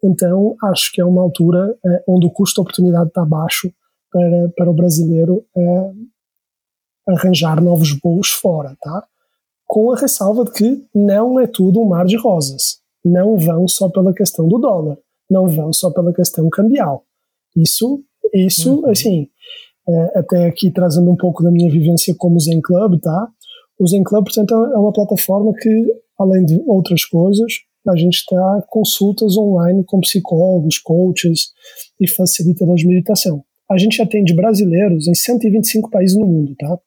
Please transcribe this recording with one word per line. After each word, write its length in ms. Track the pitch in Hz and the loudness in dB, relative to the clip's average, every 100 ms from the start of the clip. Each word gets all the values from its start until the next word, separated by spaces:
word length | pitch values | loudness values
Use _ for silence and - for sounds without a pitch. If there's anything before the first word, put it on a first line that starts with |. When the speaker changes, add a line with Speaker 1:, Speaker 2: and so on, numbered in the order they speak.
Speaker 1:
Então, 540 | 202 180 180 185 208 240 | 0 0 0 2 0 0
acho 280 | 214 175 - | -4 -2 -4
que 80 | - | -2
é 40 | |
uma 180 | 180 180 | 2 2
altura, 540 | 180 180 170 175 196 233 | 0 0 2 2 0 -4
eh, 200 | 185 180 - | -2 -2 2
onde 180 | 180 175 | 2 2
o 40 | |
custo 240 | - 196 | 0 -2
de 60 | - | -2
oportunidade 480 | 180 - 180 170 165 | -4 0 2 2 0
tá 120 | 185 | -2
baixo 480 | 165 156 160 - 185 - _ _ _ | -2 -2 -2 -6 -8 -12 _ _ _
para, 380 | 180 175 175 175 170 | 0 2 2 0 0
para 140 | 175 | 0
o 40 | |
brasileiro, 720 | 160 180 160 165 165 165 185 - - | 2 2 0 0 2 2 0 -2 -4
eh, 360 | 175 180 190 196 240 _ _ _ _ _ _ _ _ _ - | 0 0 -4 -10 -20 _ _ _ _ _ _ _ _ _ -4
arranjar 560 | 175 185 175 160 156 | 0 2 0 0 0
novos 340 | 175 170 160 143 | 2 2 0 0
voos 280 | 175 170 202 | -2 -2 -2
fora, 440 | - 208 160 139 135 | -4 -2 -4 -6 -14
tá? 260 | 151 175 - _ _ _ _ _ _ | -12 -12 -14 _ _ _ _ _ _
Com 260 | - 220 | 0 0
a 40 | 247 | 0
ressalva 480 | 277 - 196 214 | -2 -2 -2 0
de 80 | 240 | -2
que 340 | - 214 277 - | 0 -2 -2 -4
não 440 | 208 202 196 233 254 | 0 2 2 0 0
é 80 | 240 | -2
tudo 340 | - 190 196 | 0 2 2
um 60 | 226 | 2
mar 200 | 175 180 | 0 0
de 100 | 220 | 0
rosas. 680 | 233 180 139 135 - - _ _ | 0 0 -2 -6 -8 -8 _ _
Não 320 | 175 180 196 220 | 0 2 2 2
vão 320 | 165 165 180 | 0 0 -2
só 220 | - 190 | 0 -2
pela 240 | 185 185 | 0 0
questão 340 | 180 202 - 165 | 0 -2 0 0
do 100 | 220 | 2
dólar, 380 | 262 190 151 143 _ _ _ | 0 -2 -4 -8 _ _ _
não 160 | 190 185 | 0 2
vão 260 | 156 156 | 0 -2
só 160 | 160 185 | -4 -4
pela 220 | 156 175 | -2 -2
questão 360 | 175 180 - 160 | 0 -2 0 -2
cambial. 560 | - 214 277 185 135 _ _ _ _ _ | 2 0 2 -2 -4 _ _ _ _ _
Isso, 480 | - 160 - 233 277 - _ 440 | 0 0 0 -2 -4 -8 _ -2
isso, 480 | 196 185 180 170 277 | 0 0 0 0 0
Speaker 2:
Uhum. 100 | 311 | 0
Speaker 1:
assim, 380 | 202 233 180 143 _ - - - _ - | 0 0 -2 -4 _ -20 -20 -20 _ -2
é, 320 | 170 165 - | 0 0 -2
até 280 | 170 180 170 | -2 0 0
aqui 240 | 160 190 | 0 -2
trazendo 400 | - 180 156 180 | 0 0 2 2
um 60 | 175 | 2
pouco 260 | 180 160 | 0 0
da 80 | 170 | 2
minha 200 | 175 175 | 4 4
vivência 440 | 156 156 170 - 170 | 2 2 0 -2 -2
como 240 | 180 170 | 2 2
Zen 220 | 151 165 | 2 -2
Club, 360 | - 180 220 175 | 0 0 2 0
tá? 260 | 165 160 226 _ - - _ _ | 0 -4 -6 _ -20 -20 _ _
O 80 | 180 | 0
Zen 160 | 196 | 2
Club, 220 | 185 208 | 2 0
portanto, 300 | 196 - 208 | 0 -2 0
é 240 | 226 233 247 | 0 0 0
uma 140 | 208 | 0
plataforma 600 | 208 208 185 - 196 214 | 0 -2 -2 -2 0 0
que, 420 | 214 220 220 233 453 _ _ | -2 0 0 0 -4 _ _
além 280 | 190 190 175 | 0 2 2
de 160 | 160 320 | 2 2
outras 380 | 196 170 170 | 0 0 -2
coisas, 480 | - 170 180 202 226 - _ _ - | -2 0 2 2 -2 -6 _ _ -2
a 80 | |
gente 300 | 175 175 175 | 0 0 0
tá 400 | - 185 190 202 - | -2 -2 0 -2 -2
consultas 680 | 220 214 - 202 208 214 190 | -2 -2 0 -2 0 0 2
online 480 | 208 185 170 190 | 2 2 2 0
com 160 | 180 190 | 0 -2
psicólogos, 760 | 170 196 175 165 180 185 156 147 | 0 -2 -2 0 2 2 0 -4
coaches 720 | - 165 185 - 175 165 - _ - - - _ | -2 0 0 0 -2 -2 -4 _ -20 -20 -20 _
e 80 | 185 | -4
facilitadores 720 | - 185 - 170 170 170 180 | 0 -2 0 0 0 0 2
de 80 | 165 | 2
meditação. 560 | 180 170 208 - 147 - _ _ | 0 0 -2 -2 -6 -10 _ _
A 60 | 190 | 0
gente 240 | 202 214 | 0 0
atende 340 | 214 214 190 | -2 0 0
brasileiros 720 | 170 208 202 202 170 208 170 151 | 2 2 2 0 2 0 0 0
em 80 | |
cento 300 | 170 - 240 | -2 0 -2
e 60 | 226 | 0
vinte 160 | 208 - | 0 0
e 20 | |
cinco 220 | 220 220 | -4 -2
países 260 | 208 190 190 | 0 2 2
no 100 | 214 | 2
mundo, 280 | 165 147 139 | 0 -2 -6
tá? 200 | 147 175 | -8 -8